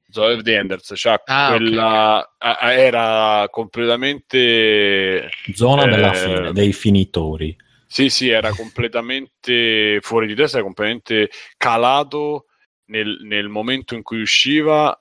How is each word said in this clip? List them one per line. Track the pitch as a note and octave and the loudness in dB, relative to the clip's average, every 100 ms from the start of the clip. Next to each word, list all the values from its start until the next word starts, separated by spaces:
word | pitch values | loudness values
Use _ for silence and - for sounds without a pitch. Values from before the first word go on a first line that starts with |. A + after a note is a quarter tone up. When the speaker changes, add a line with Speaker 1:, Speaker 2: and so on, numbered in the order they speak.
| _ | _
Speaker 1:
Zoe | A2 A2 | -2 0
of | A#2 | 0
the | A2 G#2+ | 0 0
Enders, | F#2+ F#2+ - G2+ | 0 -6 -10 -4
cioè, | A#2 G#2+ - | 0 0 0
Speaker 2:
Ah, | C3+ C#3+ | 0 2
ok. | A#2+ | 2
Speaker 1:
quella, | A2+ A2+ A2 A2 G#2+ A2 - _ | 0 0 2 2 4 2 -2 _
a-, | A#2+ A2+ | -4 -2
a-, | B2 | 2
era | B2+ C3 A#2+ A2+ A2 A2 G#2+ G2+ | 4 4 4 0 2 2 2 0
completamente, | - A2 A#2 A#2 A#2+ C3+ C#3+ - C3 B2 A2+ A2 G#2+ G2+ G2 F#2+ F#2 D#2+ - - | -6 -10 -4 -2 0 -2 -6 -2 2 4 4 4 4 2 2 0 -2 -4 -12 -12
Speaker 3:
Zona | G2 A#2+ C#3 C3+ | 0 2 4 4
della | G#2 G2+ | 4 2
Speaker 1:
eh, | F#2 | 2
Speaker 3:
fine, | F#2 F#2 E2+ | -2 -2 -2
dei | F#2 G2+ | 2 2
finitori. | F#2+ A2 G2 F#2 F2 D#2+ D#2+ D#2 - _ _ _ | 2 2 2 2 -2 -6 -6 -8 -10 _ _ _
Speaker 1:
Sì, | - C3+ | -2 0
sì, | - B2+ | 0 0
era | A2 A2 | 0 -2
completamente | G2+ A2+ - A#2 A#2 A#2 C3+ C3+ _ - A#2+ A#2 A2 G#2+ G#2 | -6 -10 -6 -4 -4 -6 -10 -10 _ -2 0 2 2 2 0
fuori | - A2+ A2 | -2 -2 -2
di | G#2 | -2
testa, | D3+ B2+ | 0 0
era | G2 | -6
completamente | F#2 G#2 A#2 - A2+ G#2+ - - _ | -4 -6 -6 -2 0 0 -4 -20 _
calato | B2 A#2 B2 C#3 C#3+ D3 D3 D3 - _ _ _ _ | 0 2 2 2 -2 -6 -6 -6 -12 _ _ _ _
nel, | A2 G#2+ G#2 | -6 -6 -8
nel | G#2+ G#2 G#2 | -6 -6 -4
momento | G#2+ A2+ C3 - A#2 | -6 -4 -6 -6 -12
in | |
cui | - A2+ | -8 -8
usciva | G#2+ - C3 D3+ D3+ D3+ D3 - | -2 0 2 2 2 2 2 -2